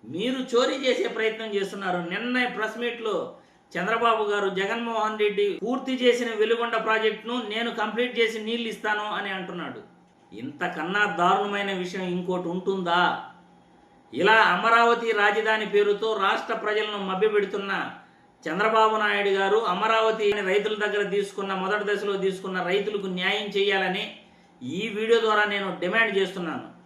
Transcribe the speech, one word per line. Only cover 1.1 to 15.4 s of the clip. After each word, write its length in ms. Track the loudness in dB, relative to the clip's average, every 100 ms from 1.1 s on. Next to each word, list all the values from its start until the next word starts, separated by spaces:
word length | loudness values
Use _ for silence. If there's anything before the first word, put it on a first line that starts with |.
| -2 -2 -2 -4
చేస్తున్నారు. 500 | -4 -4 -4 -4 -2
నిన్న 500 | -2 -4 -2 0 -2
ప్రెస్ 300 | -2 -6 -4
మీట్లో 580 | -6 -4 -4 -2 -4 -12 _ _ _ -6
చంద్రబాబు 440 | -2 2 2 2
గారు 260 | 2 0 0
జగన్మోహన్ 720 | 0 -2 -2 -2 -2 -2 0
రెడ్డి 400 | 0 2 0 0
పూర్తి 300 | -2 -2 -2
చేసిన 340 | 2 4 4 0
వెలుగొండ 400 | 0 2 2 0
ప్రాజెక్టును 600 | -2 0 2 0 -2 -6 -6 -4
నేను 240 | -4 -4
కంప్లీట్ 480 | -2 -4 -2 -2 2
చేసి 200 | 0 0
నీళ్ళు 280 | -4 -4 -4
ఇస్తాను 380 | -4 -2 -2
అని 240 | -2 -6 -6
అంటున్నాడు. 520 | -6 -8 -8 -10 -12 -18 _ _ _ _
ఇంతకన్నా 720 | -12 -12 -6 -6 -4 -4 0
దారుణమైన 680 | 0 4 4 4 2 -2 -2
విషయం 280 | -4 -4 -6
ఇంకోటి 460 | -4 -4 -2 -2 -2
ఉంటుందా? 760 | -4 -2 -2 0 2 2 0 -10 -20 -20 -20 _ _ _ -20 _
ఇలా 200 | 2 6
అమరావతి 760 | 6 6 4 4 6 6 4 2
రాజధాని 540 | 4 4 4